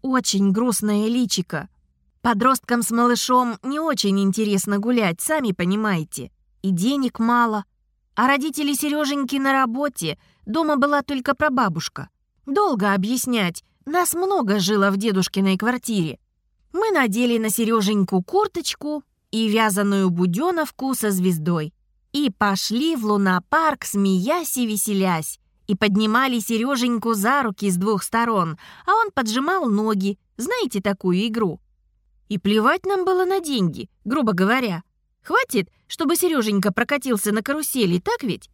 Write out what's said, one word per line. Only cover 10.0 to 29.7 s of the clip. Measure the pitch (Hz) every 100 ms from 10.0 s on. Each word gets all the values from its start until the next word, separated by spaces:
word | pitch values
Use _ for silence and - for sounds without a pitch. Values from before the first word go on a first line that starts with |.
| 160 - _ _
дома | - 277 311
была | 285 285 294
только | 285 285 254
прабабушка. | 269 302 262 214 160 - - 135 _ _ _
Долго | - 285 415 233 202
объяснять, | 196 196 247 - 240 180 175 _ _
нас | - 339 349
много | 330 381 392 220 208
жило | 180 208 196
в | 196
дедушкиной | 226 190 180 190 196 185
квартире. | 220 247 - 214 160 - _ _ _ _ _
Мы | 339 440
надели | 349 247 208 247 233
на | 220
Серёженьку | - 226 226 196 208 185 190
курточку | - 381 415 349 - - 294 302 - _ _
и | 220 220
вязаную | 220 214 190 202 196 190
будёновку | 170 180 175 339 339 302 - 262
со | 254 214
звездой. | 190 180 165 156 175 156 _ _ _ _
И | 285 285
пошли | - 208 196 - 226 311 311
в |
Луна-парк, | 214 208 190 180 - 311 320 285
смеясь | - 202 196 185 208 349 302 254
и |
веселясь. | 233 208 - 196 190 165 151 - _ _ -
И |
поднимали | 190 214 196 214 233 269 240
Серёженьку | - 226 247 269 240 233 226
за | 214 202 285
руки | 240 190 202
с | 180
двух | 202 202
сторон, | - 226 240 214 165 156 - -
а | -
он | 427 427
поджимал | 285 226 233 294 381
ноги. | 262